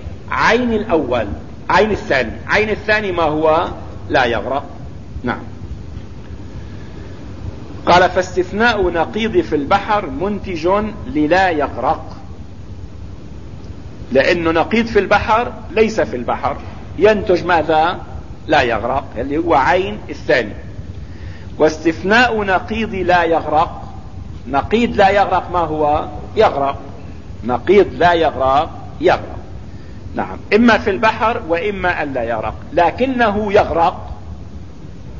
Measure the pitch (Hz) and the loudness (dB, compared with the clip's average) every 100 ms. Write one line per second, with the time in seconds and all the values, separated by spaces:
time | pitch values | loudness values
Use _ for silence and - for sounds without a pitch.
0 | - - - 131 165 233 240 220 151 165 | -12 -12 -6 0 4 4 2 0 2 0
1 | 127 120 104 - - - - 175 214 190 | 2 0 -2 -6 -12 -10 0 4 4 0
2 | - 139 113 107 - 180 214 190 208 214 | 0 0 0 -4 0 0 2 0 0 0
3 | 202 175 160 156 156 156 202 - - - | 0 0 2 4 4 4 2 -6 -12 -12
4 | - 147 120 113 113 135 - - - - | 0 2 4 0 -2 -4 -6 -12 -14 -14
5 | - - 123 101 - - - - - - | -12 -6 -4 -4 -8 -12 -12 -10 -12 -12
6 | - - - - - - - - - - | -12 -14 -14 -14 -12 -12 -12 -12 -14 -14
7 | - - - - - - - - - 175 | -14 -14 -14 -12 -12 -12 -12 -6 4 6
8 | 175 185 185 185 175 202 240 214 180 170 | 6 2 -2 0 -2 2 2 2 0 0
9 | 156 208 226 180 160 151 135 190 - 208 | -2 0 0 2 2 0 2 0 2 0
10 | 175 135 196 196 196 165 170 202 214 - | -2 -4 -4 -4 -6 -2 2 2 0 -6
11 | 123 147 151 180 190 156 135 117 131 165 | -4 0 4 4 4 2 -2 -2 -2 -2
12 | - - - - - - - - - - | -4 -14 -14 -14 -16 -14 -14 -12 -14 -14
13 | - - - - - - - - - - | -14 -14 -14 -14 -14 -14 -14 -12 -14 -12
14 | - 131 139 175 165 165 - 220 226 208 | 0 2 4 4 2 2 2 2 2 2
15 | 190 208 - 220 240 - - 214 220 - | 2 2 2 2 0 -6 -4 2 2 2
16 | 147 123 117 117 135 147 - - - - | -2 -2 -2 -2 -2 -4 -10 -12 -10 4
17 | 202 214 180 170 165 170 151 156 165 185 | 4 4 4 2 4 2 4 4 4 0
18 | - - - - - 151 123 110 120 135 | -8 -14 -14 -10 2 4 4 2 0 -2
19 | - - 135 147 170 147 135 180 196 208 | -4 -6 -4 0 4 4 4 2 0 -6
20 | - 143 - 135 104 - - - - - | -10 -6 2 2 2 -6 -12 -12 -12 -12
21 | - - - - - - 156 156 165 165 | -12 -12 -12 -12 -8 2 2 2 -2 0
22 | 185 226 247 220 196 180 - 220 214 190 | 2 4 4 2 2 0 0 -4 -4 -2
23 | 175 175 165 156 151 151 175 - - - | 2 4 4 2 2 2 0 -2 -14 -14
24 | - - - - 123 139 - 220 240 233 | -14 -14 -12 -12 -2 -2 2 2 2 6
25 | 196 202 180 180 175 175 160 156 147 156 | 6 6 4 2 0 -2 0 0 2 2
26 | - - - 202 202 139 139 - - - | -2 -8 -4 4 4 4 -2 -2 -8 -14
27 | - - - - 113 123 170 202 180 127 | -14 -14 -14 -8 -2 0 4 6 6 4
28 | 175 170 151 123 131 139 165 - - - | 4 4 2 2 2 2 2 -6 -12 0
29 | 165 120 - - - - - - - - | 2 2 0 -12 -12 -14 -14 -14 -14 -14
30 | - - 92 92 - 214 240 208 214 190 | -10 -6 -6 -6 2 4 6 6 4 2
31 | 220 - 226 240 160 165 208 196 180 160 | 2 2 0 0 0 0 0 0 0 0
32 | 151 131 117 113 110 - - 175 170 156 | -2 -2 -2 -2 -4 -6 -2 2 2 4
33 | 269 240 226 202 214 202 151 156 170 196 | 0 2 2 2 4 4 4 4 2 0
34 | - - - - - - - - - - | -10 -12 -12 -12 -12 -14 -14 -14 -14 -14
35 | - - | -14 -2